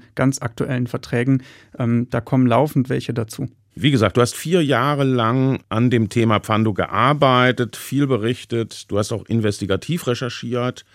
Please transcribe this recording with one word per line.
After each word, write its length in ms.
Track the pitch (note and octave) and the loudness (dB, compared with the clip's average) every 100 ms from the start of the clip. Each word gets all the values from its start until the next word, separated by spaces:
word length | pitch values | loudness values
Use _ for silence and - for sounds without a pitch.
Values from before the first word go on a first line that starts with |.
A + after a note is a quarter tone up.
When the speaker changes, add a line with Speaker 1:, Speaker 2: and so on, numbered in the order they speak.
| - - | -4 -2
Speaker 1:
ganz 260 | C3 C3+ | 0 0
aktuellen 460 | B2 - - B2+ B2 | -6 -6 -4 -2 -4
Verträgen. 560 | A#2 - A#2+ B2+ C3+ - - _ - | -6 -4 -2 2 0 -2 -20 _ -4
Ähm, 300 | A#2+ A#2+ B2 | 0 0 0
da 120 | B2+ | -4
kommen 260 | - C3 B2 | 0 2 4
laufend 420 | A#2 D3+ D3 B2 | 4 2 0 0
welche 240 | C3 - | -2 -4
dazu. 360 | A#2 A2 - C3+ _ _ - | -6 -6 -6 -10 _ _ -2
Speaker 2:
Wie 140 | C#3+ | 2
gesagt, 280 | C3+ G2+ A#2+ | 4 4 2
du 40 | |
hast 140 | A#2+ - | 0 0
vier 280 | D#3 F3+ | 0 0
Jahre 400 | D3 A#2+ C3+ C#3+ | 2 2 0 0
lang 600 | C#3 B2+ A2+ B2+ C3 B2+ - | 0 2 2 2 2 0 -2
an 220 | G#2+ B2 | 0 2
dem 200 | A#2+ G#2+ | 2 2
Thema 300 | A#2 A2+ G#2 | 2 2 2
Pfando 340 | - G#2+ A2 | 0 0 0
gearbeitet, 1000 | F2+ F2 G2 B2 D3 C#3+ B2+ B2+ B2 A#2 - | 0 -2 0 2 4 4 4 4 2 -4 -8
viel 300 | - C3+ C#3+ | -6 -2 0
berichtet, 840 | B2 A2 B2 - A#2 A2+ - - | 0 -2 -4 -6 -6 -6 -10 -6
du 80 | G2 | -4
hast 120 | A2 | -2
auch 140 | A2+ - | -6 -4
investigativ 800 | A2+ G#2+ G2+ G2 F#2+ - E3+ - | 0 0 -2 -2 -2 -2 -4 -2
recherchiert. 800 | A#2+ B2 - A#2+ B2 B2 A#2+ - | -4 -4 -8 -8 -4 -4 -6 -14